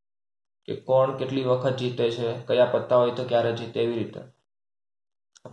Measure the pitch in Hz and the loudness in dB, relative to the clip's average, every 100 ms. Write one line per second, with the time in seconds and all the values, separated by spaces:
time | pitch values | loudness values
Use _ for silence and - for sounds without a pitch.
0 | _ _ _ _ _ _ - 107 - 131 | _ _ _ _ _ _ -10 -10 2 4
1 | 135 131 127 135 127 123 135 123 123 123 | 4 0 -4 -2 0 0 0 -2 -4 0
2 | 117 120 117 - - 123 123 113 - 123 | -2 0 -4 -4 -2 2 4 2 2 4
3 | 123 117 123 117 117 113 113 117 117 117 | 4 0 0 2 2 -2 -6 -2 -2 -2
4 | 104 - - _ _ _ _ _ _ _ | -6 -10 -18 _ _ _ _ _ _ _
5 | _ _ _ _ - | _ _ _ _ -6